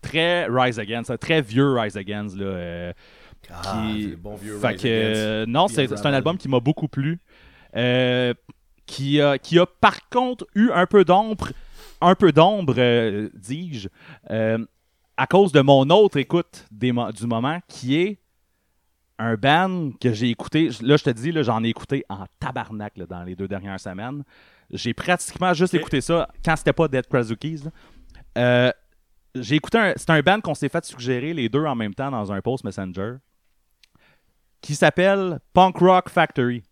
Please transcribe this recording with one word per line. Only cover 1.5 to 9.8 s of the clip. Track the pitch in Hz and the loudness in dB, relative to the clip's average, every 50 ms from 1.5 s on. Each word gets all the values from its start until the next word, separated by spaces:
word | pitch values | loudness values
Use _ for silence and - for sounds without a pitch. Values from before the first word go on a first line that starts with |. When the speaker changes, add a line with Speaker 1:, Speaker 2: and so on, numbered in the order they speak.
| 110 123 139 143 135 120 | 2 2 2 4 2 0
Speaker 1:
Rise | 113 107 92 | -2 -4 -6
Against, | 104 98 92 104 104 104 104 90 | -8 -8 -8 -8 -6 -8 -8 -8
là, | 98 98 | -8 -6
euh, | 98 95 90 87 87 85 87 87 87 87 _ _ - - - - - - _ _ - | -6 -6 -6 -8 -8 -8 -8 -10 -10 -12 _ _ -20 -20 -20 -20 -20 -20 _ _ -20
Speaker 2:
Ah, | 87 85 87 95 98 110 110 | -16 -12 -10 -8 -6 -6 -4
Speaker 1:
qui | 110 107 107 107 | -4 -4 -6 -6
Speaker 2:
c'est | 101 | -8
le | - | -10
bon | 82 85 101 104 | -12 -14 -16 -16
vieux | 98 98 107 107 104 | -14 -14 -14 -10 -4
Speaker 1:
fait | 104 | -4
Speaker 2:
Rise | 120 107 92 - | -4 -4 -2 -2
Speaker 1:
que, | 123 | -2
Speaker 2:
Against. | 113 110 110 110 110 110 | 0 0 0 0 0 0
Speaker 1:
euh, | 107 107 110 110 110 | -2 -2 -2 -4 -4
non, | 113 117 143 175 | -2 0 0 0
Speaker 2:
The | 202 | 0
Speaker 1:
c'est, | - 160 139 | 2 -2 -2
c'est | 127 143 | -2 -2
un | 101 | -4
Speaker 2:
Unraveling. | 104 147 139 | -2 0 0
Speaker 1:
album | 135 123 151 170 185 | 0 0 -2 -4 -4
qui | - 135 | -4 0
m'a | 135 123 | 0 0
beaucoup | 117 135 156 - - 147 | 2 0 -2 -2 -2 -6
plu. | - - 139 147 170 170 _ _ _ _ _ - _ _ _ _ - | -4 -4 -4 -4 -4 -6 _ _ _ _ _ -20 _ _ _ _ -6
Euh, | - 120 123 123 127 127 123 123 123 127 123 120 _ _ _ - _ _ _ _ _ _ | -2 0 0 2 2 2 0 0 0 0 -2 -2 _ _ _ -20 _ _ _ _ _ _
qui | - - - 135 139 143 147 143 | -18 -10 -8 -4 0 2 4 4
a, | 143 139 135 | 4 2 0
qui | _ - 165 170 | _ 2 4 4
a | 175 | 4
par | - _ _ | 2 _ _